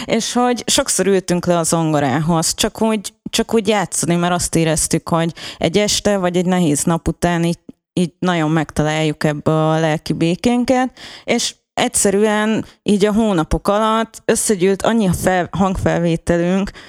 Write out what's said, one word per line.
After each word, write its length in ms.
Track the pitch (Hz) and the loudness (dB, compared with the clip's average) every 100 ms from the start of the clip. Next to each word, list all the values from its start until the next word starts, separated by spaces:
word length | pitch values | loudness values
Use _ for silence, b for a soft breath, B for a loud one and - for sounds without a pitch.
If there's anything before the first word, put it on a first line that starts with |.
És 280 | 240 226 - | -2 -2 0
hogy 300 | 240 247 240 - | 0 0 0 0
sokszor 400 | - 269 - 196 | 0 0 0 2
ültünk 400 | 190 - 180 175 | 0 0 -2 0
le 120 | 170 | 0
a 40 | |
zongorához, 920 | 160 170 156 151 143 135 156 165 - | 2 0 2 2 2 0 0 0 0
csak 260 | - 214 - | -2 -4 0
úgy, 300 | 220 220 - _ - | 0 0 -6 _ -6
csak 240 | - 220 | -4 0
úgy 140 | 226 202 | 0 2
játszani, 460 | 208 170 - - 175 | 0 0 -4 0 0
mert 160 | 175 | 0
azt 220 | 175 - | -2 -2
éreztük, 540 | 165 160 151 - 170 - | 0 0 0 -2 -2 -2
hogy 240 | 165 165 B B B | -2 -2 B B B
egy 200 | 165 190 | 0 2
este 380 | 208 - 208 202 | 0 0 0 0
vagy 200 | 180 175 | 0 0
egy 100 | 180 | 0
nehéz 380 | 180 165 143 | 2 2 2
nap 240 | 170 165 - | 0 0 -2
után 360 | - 175 170 | -2 -2 0
így, 140 | 170 170 - - _ | -2 -2 -10 -20 _
így 200 | - 175 - | -4 -2 -2
nagyon 320 | 185 175 156 | -2 0 0
megtaláljuk 720 | 160 147 - 151 156 156 151 | 0 -2 -2 -2 0 -2 0
ebbe 440 | 151 147 - 156 156 | -2 -2 0 0 2
a 100 | 160 | 2
lelki 320 | 160 156 - | 0 -2 -4
békénket, 840 | 156 165 180 240 247 240 254 254 B B B | -2 -2 0 0 0 2 0 0 B B B
és 300 | - 240 - - _ | -4 -2 -2 -10 _
egyszerűen 920 | - 233 - 202 196 214 214 214 214 - - | -4 -2 0 2 2 2 2 0 -2 -4 -8
így 220 | - 202 | 0 2
a 80 | 214 | 2
hónapok 560 | 208 220 175 151 165 - | 2 2 2 0 -4 -2
alatt 540 | 208 220 220 220 - | -2 0 0 -2 -6
összegyűlt 580 | - 226 - 196 190 190 | -2 0 0 0 2 2
annyi 260 | - 226 190 | 0 2 2
a 40 | |
fel-, 360 | 165 185 185 165 | 0 0 0 -2
hangfelvételünk, 1200 | 160 190 185 165 160 170 165 - 170 175 190 202 B | 0 0 0 0 0 0 -2 0 0 2 0 -2 B